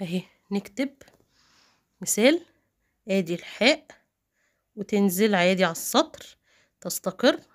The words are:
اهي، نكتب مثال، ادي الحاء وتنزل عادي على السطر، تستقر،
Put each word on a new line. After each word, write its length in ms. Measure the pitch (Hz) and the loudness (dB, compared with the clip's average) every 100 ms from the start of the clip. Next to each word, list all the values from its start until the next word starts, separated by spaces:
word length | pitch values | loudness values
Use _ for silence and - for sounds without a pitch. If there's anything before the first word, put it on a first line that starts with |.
اهي، 220 | 180 180 - _ - | -6 -6 -8 _ -8
نكتب 440 | 202 196 - 277 _ - _ _ _ _ _ _ _ _ - | -8 -6 -8 -8 _ -20 _ _ _ _ _ _ _ _ -14
مثال، 440 | 185 - 247 339 - _ _ _ _ _ 220 | -6 2 4 2 -4 _ _ _ _ _ -2
ادي 280 | 196 165 170 | -2 -2 -6
الحاء 500 | - - 240 311 _ - _ _ _ _ _ _ _ 214 | -8 0 2 2 _ -20 _ _ _ _ _ _ _ -14
وتنزل 600 | 196 202 202 175 214 196 | -4 0 2 2 2 4
عادي 280 | 180 185 | 2 2
على 80 | 180 | 0
السطر، 640 | 165 - 247 320 - - - _ _ _ _ | -2 0 0 0 -4 -20 -20 _ _ _ _
تستقر، 580 | 175 - 185 - 262 339 - | -10 -8 -8 0 0 0 -8